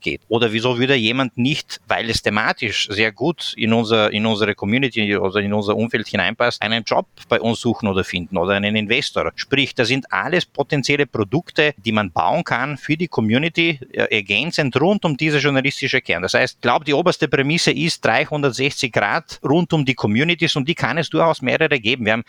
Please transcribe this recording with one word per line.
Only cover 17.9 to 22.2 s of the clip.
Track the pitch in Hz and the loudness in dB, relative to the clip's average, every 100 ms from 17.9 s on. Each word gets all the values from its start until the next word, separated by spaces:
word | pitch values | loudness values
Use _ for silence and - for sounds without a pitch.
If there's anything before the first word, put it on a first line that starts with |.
| - | 0
dreihundertsechzig | 120 117 147 151 139 117 139 - 127 | 2 2 0 0 0 0 -2 -2 -2
Grad | 113 101 147 - - | 2 2 0 -4 -6
rund | 139 160 175 | 0 2 2
um | 160 | 2
die | 135 | 2
Communities | 123 107 107 160 170 160 151 | 0 2 2 2 2 0 0
und | 131 | -2
die | |
kann | 170 120 151 | -2 -2 -2
es | 151 | -2
durchaus | 160 165 156 | 0 2 0
mehrere | 127 123 160 143 | 0 2 2 0
geben. | 107 131 | 0 0
Wir | 107 | 0
haben | 113 | 0